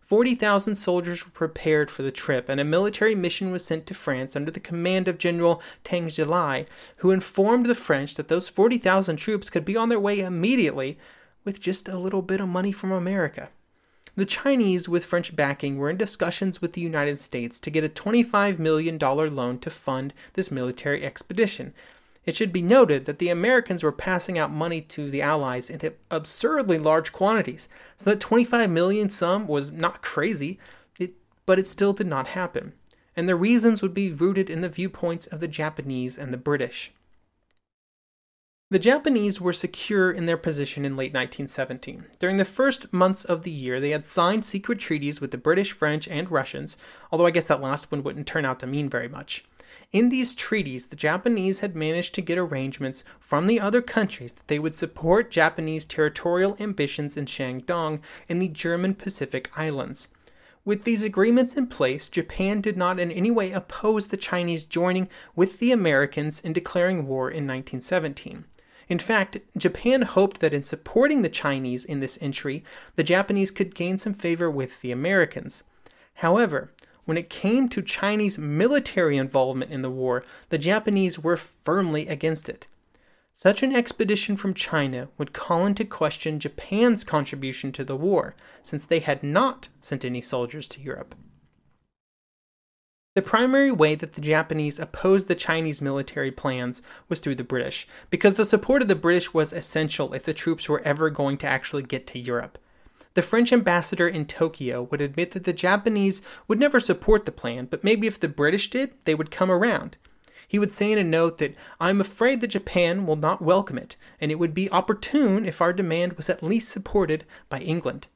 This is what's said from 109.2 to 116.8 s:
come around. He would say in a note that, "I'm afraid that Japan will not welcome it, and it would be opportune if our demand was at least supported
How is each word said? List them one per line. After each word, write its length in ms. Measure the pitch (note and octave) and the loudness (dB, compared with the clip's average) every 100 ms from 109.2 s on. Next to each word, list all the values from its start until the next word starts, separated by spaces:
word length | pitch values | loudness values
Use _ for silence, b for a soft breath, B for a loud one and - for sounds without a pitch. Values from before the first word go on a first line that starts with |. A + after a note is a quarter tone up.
| D#3 | 0
come 180 | - F#3 | 0 2
around. 460 | F3+ A3+ F3 D#3 - b b b b b | 4 4 0 -4 -16 b b b b b
He 140 | G3+ | 0
would 100 | G3+ | 0
say 220 | G#3 G3+ | 0 0
in 60 | G#3+ | 2
a 40 | |
note 360 | F3+ E3 E3+ E3 | 2 4 2 2
that, 180 | D3 - B B | -4 -4 B B
"I'm 200 | E3+ G3 | 2 2
afraid 400 | G3 - A#3 C4+ | 0 2 2 2
that 60 | A#3 | -2
Japan 600 | G3+ - F3+ E3+ F3+ F#3+ | -4 -2 2 2 2 0
will 100 | D#3 | 0
not 260 | D#3 F#3+ | 0 0
welcome 360 | D#3+ F#3 G3 - | 4 4 2 -6
it, 180 | - - B B | -10 -20 B B
and 100 | D3+ | -4
it 80 | D#3 | 0
would 160 | E3+ | 0
be 160 | D#3 F#3+ | 0 2
opportune 720 | F3 F#3 G#3 - C#4+ C4+ F#3+ | 2 2 -2 0 2 4 2
if 160 | F#3 - | 0 0
our 120 | E3+ | 0
demand 400 | F3+ F3+ D#3+ F3+ | 2 0 0 -2
was 180 | E3+ D3+ | -4 -4
at 140 | F3 | -2
least 240 | D#3+ A3+ A3 | 0 -2 -2
supported 560 | - | -10